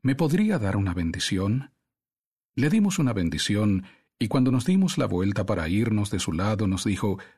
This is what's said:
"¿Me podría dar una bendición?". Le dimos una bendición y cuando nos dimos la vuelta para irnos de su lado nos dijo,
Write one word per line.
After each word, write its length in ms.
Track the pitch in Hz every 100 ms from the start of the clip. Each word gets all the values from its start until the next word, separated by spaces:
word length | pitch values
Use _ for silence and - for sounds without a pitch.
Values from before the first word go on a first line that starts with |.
"¿Me 120 | 127
podría 460 | 135 160 180 214 180
dar 160 | 101
una 180 | 101 95
bendición?". 760 | 87 82 - - 95 98 123 135 _ _ _ _ _ _ _ _
Le 140 | - 143
dimos 300 | 220 202 -
una 140 | 135
bendición 720 | 104 85 80 - 104 107 95 95 _ _ _
y 80 | 110
cuando 240 | 139 127
nos 140 | 127
dimos 320 | 156 190 185 -
la 80 |
vuelta 400 | 117 87 98 104
para 240 | 95 95 80
irnos 420 | 98 117 107 101
de 80 | 95
su 140 | -
lado 340 | 82 101 104 104
nos 160 | 92
dijo, 360 | 107 95 107 95 -